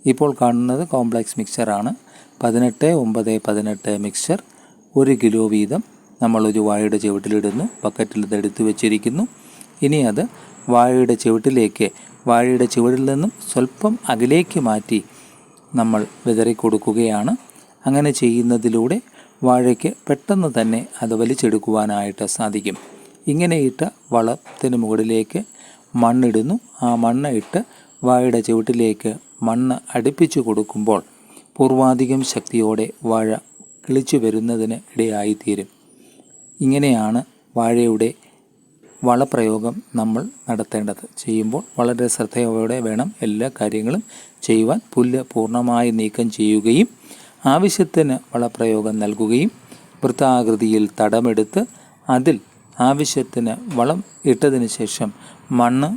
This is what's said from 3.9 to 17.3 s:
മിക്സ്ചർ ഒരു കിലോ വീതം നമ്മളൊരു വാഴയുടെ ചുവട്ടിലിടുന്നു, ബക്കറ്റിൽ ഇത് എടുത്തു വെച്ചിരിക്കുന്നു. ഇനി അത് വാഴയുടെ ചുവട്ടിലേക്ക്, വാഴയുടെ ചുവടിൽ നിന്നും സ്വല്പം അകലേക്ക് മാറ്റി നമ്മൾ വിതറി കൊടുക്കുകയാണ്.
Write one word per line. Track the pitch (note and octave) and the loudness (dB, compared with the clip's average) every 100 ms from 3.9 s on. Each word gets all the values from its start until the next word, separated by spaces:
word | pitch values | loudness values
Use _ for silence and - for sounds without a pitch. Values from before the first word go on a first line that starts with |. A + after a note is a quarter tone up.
| G#2 G2+ | -6 -6
മിക്സ്ചർ | - - F3+ - - - _ _ C#3 | -6 -4 -6 -6 -20 -20 _ _ 2
ഒരു | C3+ B2+ | 4 4
കിലോ | A#2 A2 A2 G#2+ | 2 2 0 0
വീതം | G#2 D#3+ - - _ - | 0 -4 -6 -18 _ -2
നമ്മളൊരു | A#2 A2+ G#2+ G#2+ G#2 | 0 2 2 2 2
വാഴയുടെ | G#2 G#2+ G#2 | 2 0 0
ചുവട്ടിലിടുന്നു, | G#2 G2+ G#2 G#2+ G2+ G#2 G#3+ - | 0 -2 -2 0 0 -2 -6 -6
ബക്കറ്റിൽ | G#2+ - G#2+ G#2+ G2+ | -8 -4 -4 -4 -4
ഇത് | G#2 | -2
എടുത്തു | G2+ - A2 | -4 -2 -2
വെച്ചിരിക്കുന്നു. | G#2 A2+ G#2+ A2+ C#3 A#3 - - - - - C#3+ | 0 0 0 -2 -2 -4 -8 -20 -20 -20 -4 0
ഇനി | D3+ B2 | 2 0
അത് | G#2+ A#3 - - - - | 0 -4 -8 -20 -16 0
വാഴയുടെ | A#2+ B2 B2+ B2 A#2 | 4 4 4 2 2
ചുവട്ടിലേക്ക്, | A#2+ A2+ C3+ B2+ G#2+ - G2+ - - - B2 | 2 2 2 2 0 0 -4 -4 -20 -8 0
വാഴയുടെ | A#2 B2 B2+ A#2+ | 2 4 2 2
ചുവടിൽ | - A#2+ B2+ C3+ | 2 2 2 0
നിന്നും | C#3 G3 - - | 0 -2 -6 -6
സ്വല്പം | - B2+ - G#3 A3+ - | -2 -2 -2 -2 -2 -4
അകലേക്ക് | A#2 A#2+ D#3 E3+ F3 B2 | -2 2 2 2 -2 0
മാറ്റി | G#2+ - A2 - - - - - _ _ B2+ | -2 -2 -4 -4 -20 -20 -20 -20 _ _ -2
നമ്മൾ | A2+ G#2+ G#2+ - B2 | 0 0 -2 -6 -2
വിതറി | A2 A2+ A2 | 0 0 0
കൊടുക്കുകയാണ്. | A2+ G#2+ - A2 A2+ G#2 A#2+ | 0 0 0 0 0 0 -2